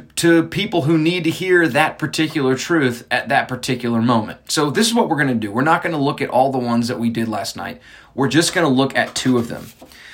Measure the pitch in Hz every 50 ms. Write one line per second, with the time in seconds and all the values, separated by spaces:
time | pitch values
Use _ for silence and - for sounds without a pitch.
0 | - - _ - - 170 170 165 160 165 - 190 208 208 - 170 135 151 170 160
1 | 156 165 180 180 156 165 160 - 185 185 180 175 165 151 117 143 156 147 - -
2 | 156 147 - - 156 156 - 156 135 131 127 131 - - 170 160 139 123 120 -
3 | - - 123 120 - 113 139 123 117 - 127 123 - - 123 123 - 120 117 113
4 | 113 127 123 113 107 95 - - _ - - 160 147 147 117 196 226 226 226 233
5 | - - 160 143 147 135 123 110 107 101 98 120 143 160 170 175 175 175 165 147
6 | 139 147 143 - 135 - - 123 135 127 131 127 123 120 117 117 117 117 123 113
7 | 117 113 117 117 113 110 107 101 98 - - - 92 101 - - - - - -
8 | - - - - 139 123 127 156 165 - - 185 170 147 127 127 135 131 - 123
9 | 110 - - - - 127 127 120 117 - 76 - - - - - - - - -
10 | - -